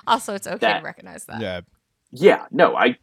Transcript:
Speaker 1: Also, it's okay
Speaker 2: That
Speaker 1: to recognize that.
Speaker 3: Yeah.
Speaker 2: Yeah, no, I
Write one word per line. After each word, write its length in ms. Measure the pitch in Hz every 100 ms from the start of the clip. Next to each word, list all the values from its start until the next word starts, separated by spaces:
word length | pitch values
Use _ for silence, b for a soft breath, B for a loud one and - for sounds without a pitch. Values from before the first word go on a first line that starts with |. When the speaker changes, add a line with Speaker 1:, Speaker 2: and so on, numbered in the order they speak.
| -
Speaker 1:
Also, 280 | 226 -
it's 120 | 202 -
okay 120 | 190
Speaker 2:
That 200 | 226 208
Speaker 1:
to 60 |
recognize 400 | 156 - - - -
that. 140 | -
Speaker 3:
Yeah. 200 | 101 90 - _ _ _ _
Speaker 2:
Yeah, 340 | 123 180 - -
no, 260 | - 175 -
I 200 | 233 247